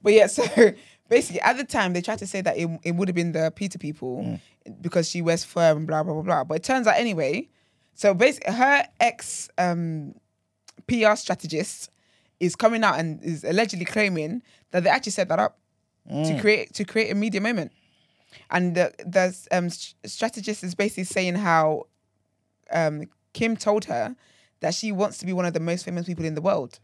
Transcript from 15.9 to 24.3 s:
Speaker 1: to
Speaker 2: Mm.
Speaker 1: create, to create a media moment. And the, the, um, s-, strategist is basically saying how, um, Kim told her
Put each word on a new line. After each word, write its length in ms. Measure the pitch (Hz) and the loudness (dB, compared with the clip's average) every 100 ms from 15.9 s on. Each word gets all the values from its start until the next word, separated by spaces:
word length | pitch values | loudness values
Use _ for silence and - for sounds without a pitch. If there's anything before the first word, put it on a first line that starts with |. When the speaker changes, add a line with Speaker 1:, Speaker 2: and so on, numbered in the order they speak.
| _ - | _ -8
Speaker 1:
to 60 | |
Speaker 2:
Mm. 260 | 143 160 151 | -4 -2 0
Speaker 1:
create, 340 | 208 214 - | 2 2 0
to 100 | - | -8
create 260 | 196 220 220 | -4 -2 -2
a 40 | |
media 260 | 202 220 190 | -2 -2 -2
moment. 320 | 214 233 156 _ _ _ _ _ _ - _ | -2 -2 -4 _ _ _ _ _ _ -20 _
And 240 | 180 180 | 0 2
the, 180 | 170 170 - | 2 0 -2
the, 360 | - 185 185 180 - 180 | -2 2 2 -2 -2 0
um, 100 | 175 | 0
s-, 280 | 165 - _ | -6 -14 _
strategist 580 | - - 226 226 202 208 | -16 -4 -4 -4 -8 -6
is 100 | 185 | -8
basically 300 | 175 208 - | -2 -2 -2
saying 320 | 185 - 185 175 | -4 0 0 0
how, 500 | 202 165 156 156 - _ _ _ _ _ _ _ _ | 2 4 4 0 -6 _ _ _ _ _ _ _ _
um, 320 | 165 160 151 - _ _ | -2 0 -2 -12 _ _
Kim 240 | - 226 220 | -4 -2 0
told 280 | - 208 - | 0 0 0
her 300 | - 214 254 _ | -4 -4 -8 _